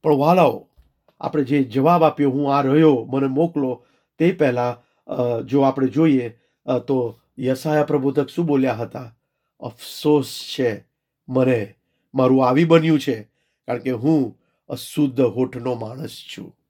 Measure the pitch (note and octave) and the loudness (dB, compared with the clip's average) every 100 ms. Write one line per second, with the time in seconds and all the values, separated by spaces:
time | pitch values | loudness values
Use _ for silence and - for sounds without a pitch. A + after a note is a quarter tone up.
0 | D#3 D3 D3 F#3 D3+ G2+ - _ _ _ | 2 2 4 4 4 0 -14 _ _ _
1 | _ _ - D3+ B2+ C#3+ B2+ A2+ C#3 F3 | _ _ -6 -4 0 0 0 0 2 4
2 | D#3+ - C#3+ C3 C#3+ C#3 C3+ D3 D#3+ C3 | 4 2 -2 0 0 0 2 4 4 4
3 | A2+ C3+ C3+ C3 E3+ E3+ C3+ A#2+ _ _ | 0 -2 -2 0 -2 -2 -4 -6 _ _
4 | _ _ E3 F3+ D3 B2 B2 A#2 _ _ | _ _ 0 2 0 2 -2 -4 _ _
5 | _ - B2 A#2 G#2+ C3+ C3+ C3 C3 A#2+ | _ -4 -2 -2 -2 2 2 2 -2 2
6 | E3 C3+ A#2+ - _ _ - B2+ A#2+ C3 | 2 2 -2 -12 _ _ -4 -4 -2 -2
7 | A#2+ G#2+ _ - B2 C3 D#3+ D3+ D3 D3+ | -2 -8 _ -8 -4 -2 0 0 2 0
8 | C3+ C#3 C#3 - E3+ C#3+ C3 A2 A#2 - | 0 -2 -4 -4 0 2 0 -2 -8 -10
9 | A#2+ _ _ _ _ _ - A2+ - - | -16 _ _ _ _ _ -16 -16 -18 -4
10 | D3+ D3+ C3+ - - - B2 G2+ _ _ | 2 2 0 -10 -14 -4 -4 -4 _ _
11 | _ _ - B2+ B2+ A#2+ G2+ _ _ _ | _ _ -4 0 2 0 -4 _ _ _
12 | _ C3+ B2+ C3 B2+ C3 E3 E3 D#3+ D#3 | _ 0 2 4 4 2 4 4 4 0
13 | C#3 A2 G#2 _ _ _ - A#2+ B2+ B2 | -2 -8 -10 _ _ _ -8 -8 -6 -4
14 | C3 D#3+ A#2+ - _ _ _ - - - | 0 2 0 -6 _ _ _ -12 -8 -2
15 | C#3+ B2 B2+ G#2+ C3 B2+ A#2+ A#2+ A2 B2+ | -2 2 0 0 -4 -4 -6 -6 -8 -12
16 | C#3+ - - - - _ | -14 -14 -18 -18 -18 _